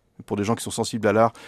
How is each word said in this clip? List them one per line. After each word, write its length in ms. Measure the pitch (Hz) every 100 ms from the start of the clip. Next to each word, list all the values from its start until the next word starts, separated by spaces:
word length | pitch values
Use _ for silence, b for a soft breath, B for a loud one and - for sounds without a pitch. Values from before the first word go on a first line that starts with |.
| _ -
pour 120 | - 104
des 60 |
gens 140 | 101 117
qui 80 |
sont 80 | -
sensibles 340 | - 110 113 104
à 60 |
l'art, 200 | 110 113 B